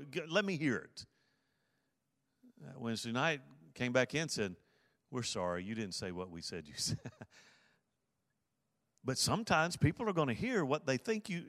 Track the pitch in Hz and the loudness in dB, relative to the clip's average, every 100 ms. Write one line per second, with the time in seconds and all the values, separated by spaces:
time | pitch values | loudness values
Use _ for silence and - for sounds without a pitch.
0 | 143 156 160 175 202 170 156 101 - - | -6 -8 2 2 2 2 2 2 -2 -16
1 | - _ _ _ _ _ _ _ _ _ | -20 _ _ _ _ _ _ _ _ _
2 | _ _ _ _ 254 - 147 139 117 117 | _ _ _ _ -20 -18 -16 -8 -4 -4
3 | 117 117 156 147 135 - - - 123 127 | -2 2 2 0 -6 -20 -20 -4 2 4
4 | 127 147 165 - 101 87 _ _ _ _ | 4 2 -2 -2 -2 -4 _ _ _ _
5 | _ 127 113 107 90 87 92 110 104 87 | _ -6 -4 -2 0 0 -4 -4 -4 -4
6 | 95 90 92 85 - 90 76 - - - | -6 -6 -8 -8 -8 -8 -10 -6 -4 -4
7 | 123 - - - - _ _ _ _ _ | -8 -16 -20 -20 -20 _ _ _ _ _
8 | _ _ _ _ _ _ _ _ _ _ | _ _ _ _ _ _ _ _ _ _
9 | 143 131 - 156 226 170 165 - 143 - | -4 0 2 2 4 4 4 4 2 2
10 | 220 175 143 110 226 240 139 151 147 131 | 0 2 2 2 0 2 2 2 2 0
11 | - 220 214 175 | 0 -2 -2 -6